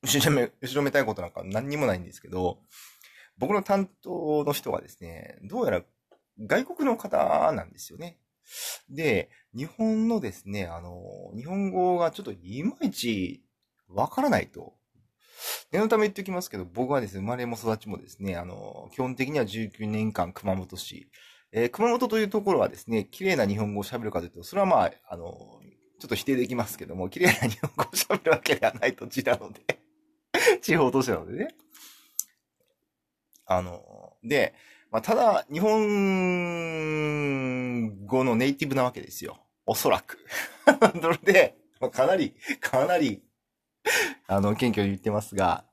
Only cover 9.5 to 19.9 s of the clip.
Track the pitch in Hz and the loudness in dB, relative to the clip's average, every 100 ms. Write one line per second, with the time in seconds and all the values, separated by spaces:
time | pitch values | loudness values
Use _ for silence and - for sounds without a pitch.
9.5 | 113 147 - 220 220 226 226 120 - 98 | -10 -10 -2 0 2 2 0 -2 -8 -8
10.5 | 101 90 82 87 87 95 98 92 98 139 | -6 -6 -8 -12 -14 -14 -16 -14 -14 -8
11.5 | 190 196 185 180 175 165 160 190 95 87 | -4 -2 2 2 4 2 0 -12 -12 -10
12.5 | 117 180 - 277 - 120 107 90 90 _ | -4 -4 -2 -4 -2 -2 0 -2 -6 _
13.5 | _ _ _ _ 92 127 - 277 156 - | _ _ _ _ -2 -2 0 2 2 0
14.5 | - - _ _ _ _ _ _ - - | -10 -20 _ _ _ _ _ _ -14 -10
15.5 | - - 165 220 226 214 202 190 180 180 | -10 -4 0 4 4 2 0 -6 -6 -6
16.5 | 101 90 90 127 139 107 95 101 123 120 | -8 -8 -4 0 0 0 -6 -4 -4 -4
17.5 | 117 113 110 107 98 - - 98 87 87 | -4 -2 -2 -4 -10 -12 -8 -6 -6 -8
18.5 | 87 104 - - - 127 127 131 151 110 | -12 -14 -16 -16 -6 -6 -2 -2 0 -2
19.5 | 107 107 - 107 | -4 -8 -6 -4